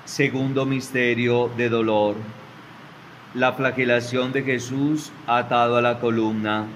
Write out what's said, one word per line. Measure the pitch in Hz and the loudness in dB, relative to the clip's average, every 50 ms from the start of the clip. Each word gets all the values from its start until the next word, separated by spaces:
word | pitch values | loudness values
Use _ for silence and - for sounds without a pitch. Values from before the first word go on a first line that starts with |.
| - | -14
Segundo | - - - 143 139 135 131 131 135 135 135 135 | -14 -2 0 0 0 0 -2 -2 -2 0 0 0
misterio | 135 135 131 123 - - 127 123 120 120 117 120 120 120 120 120 120 120 | 0 -2 -2 -4 -4 -2 0 2 2 2 2 2 2 2 2 2 0 -2
de | 117 120 120 | -2 0 0
dolor, | 113 113 113 110 110 107 107 104 104 104 110 107 - - - - - - - - - - - - - - - - - - - - - | 2 2 2 2 2 4 2 2 0 -4 -8 -12 -14 -18 -20 -20 -20 -20 -20 -20 -20 -20 -20 -20 -20 -20 -20 -20 -20 -20 -20 -12 -4
la | 123 127 127 123 | 0 0 0 0
flagelación | - 135 131 120 127 127 123 120 120 120 120 123 127 127 127 131 | 0 -2 -2 0 0 0 2 2 0 0 -2 -2 -2 -2 -2 -2
de | 135 131 | -4 -2
Jesús | 131 131 123 117 - 127 135 143 147 156 151 151 - - - - - | -2 -2 -4 -4 -4 -4 -2 0 0 0 -2 -4 -8 -16 -16 -4 0
atado | 117 120 123 120 123 120 120 120 120 120 | 0 0 0 2 2 2 4 4 4 4
a | |
la | 120 120 120 117 | 4 2 0 0
columna. | - 117 113 113 110 110 110 110 107 107 107 107 110 107 110 | 0 0 2 2 2 0 0 -2 -2 -2 -2 -2 -4 -6 -10